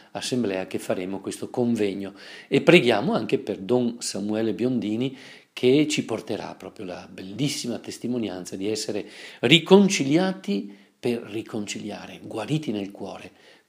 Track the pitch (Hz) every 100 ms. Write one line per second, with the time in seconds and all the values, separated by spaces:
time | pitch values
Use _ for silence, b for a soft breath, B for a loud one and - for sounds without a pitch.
0 | B 101 - 127 110 95 92 104 - 98
1 | 92 95 104 92 - - 120 113 104 98
2 | 98 - B B B 139 - 247 120 104
3 | 156 208 110 - - 95 95 123 120 120
4 | - 98 104 107 113 101 123 123 101 110
5 | 135 B B B B - 123 143 151 -
6 | - 110 - 98 82 - 92 - 92 87
7 | 92 95 95 107 143 - 120 107 - -
8 | 117 123 104 90 90 95 101 107 - 101
9 | - B B B 120 165 165 196 196 -
10 | 135 160 190 185 - 202 214 B B _
11 | 123 117 - 107 107 110 104 107 104 98
12 | - - - 110 104 151 147 104 98 -
13 | 92 92 95 b b b